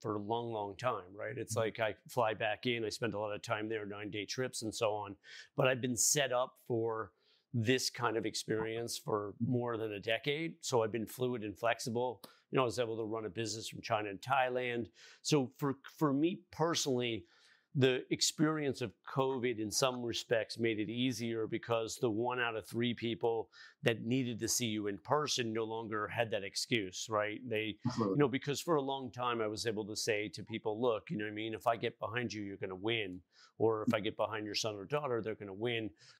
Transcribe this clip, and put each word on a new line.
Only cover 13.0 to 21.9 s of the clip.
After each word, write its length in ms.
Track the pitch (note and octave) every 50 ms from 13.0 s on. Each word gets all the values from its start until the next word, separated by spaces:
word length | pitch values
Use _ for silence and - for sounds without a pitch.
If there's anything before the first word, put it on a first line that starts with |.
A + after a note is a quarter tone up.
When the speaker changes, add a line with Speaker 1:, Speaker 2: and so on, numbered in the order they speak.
| A2+
Speaker 1:
run 220 | G#2 A2 A2+ G#2+
a 40 | G#2
business 380 | E2+ A2 A2+ G#2+ G#2 A2+ G2+ -
from 120 | - G#2
China 280 | - - A#2 G#2+ G#2+ G2+
and 120 | G2 F#2
Thailand. 680 | - B2+ C3+ C3+ B2+ B2+ B2 B2+ B2+ B2 A#2+ A#2+ A2+ G#2 _ - - - - -
So 320 | - - D3+ D3 C3 A#2 - -
for, 180 | D3 C#3 C3 - - - - -
for 140 | D#3+ D3 C3+
me 280 | C#3+ D#3 F3 F#3+ - - _
personally, 760 | - - D#3 E3+ D#3+ - - D3 B2+ B2 B2 A#2+ A2+ G#2 - _ - _ _ - - _ _ _ -
the 300 | D3 B2+ C3 B2+ - - -
experience 720 | - - - - - - D#3 D#3 D#3 D#3 D3 C#3 A#2 - B2+
of 100 | G2+ - _ - -
covid 480 | - C#3 C3+ C3 C3+ B2+ A2+ B2 A#2 G#2
in 120 | A2 G#2
some 320 | F#2+ - C#3 C3 B2 B2 A#2+
respects 560 | A#2 G#2 - - - A#2+ A2 G#2 - - A2
made 200 | A#2 A2+ A2 G#2
it 120 | G#2+ G2
easier, 560 | A#2 A#2+ B2+ C3 A#2+ G2+ A#2+ A2+ A2+ A2+ A2
because 500 | G2+ A2+ G#2+ - - A#2 A2+ A2+ A2